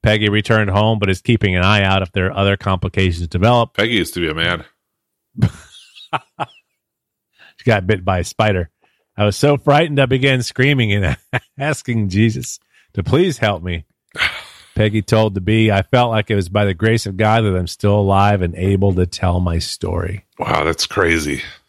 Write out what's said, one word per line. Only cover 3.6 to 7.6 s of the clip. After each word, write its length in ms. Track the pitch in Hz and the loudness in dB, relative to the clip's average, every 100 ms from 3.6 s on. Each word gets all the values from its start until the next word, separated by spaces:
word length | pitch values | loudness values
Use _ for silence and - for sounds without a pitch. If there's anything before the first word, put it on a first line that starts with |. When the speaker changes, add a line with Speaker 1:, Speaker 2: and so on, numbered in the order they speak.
| 117 | 0
Speaker 2:
Peggy 180 | - 113 | -2 -2
used 220 | 113 85 | 0 -2
to 60 | 90 | -4
be 100 | 82 | -4
a 40 | |
man. 300 | 78 85 87 - _ _ _ _ _ _ - | -2 -2 -4 -6 _ _ _ _ _ _ -4
<laughs> 100 | - - - - - - - 156 _ _ 127 _ _ _ _ _ _ _ _ _ - | -4 -4 -20 -20 -20 -20 -10 -10 _ _ -12 _ _ _ _ _ _ _ _ _ -20
Speaker 1:
She 80 | _ | _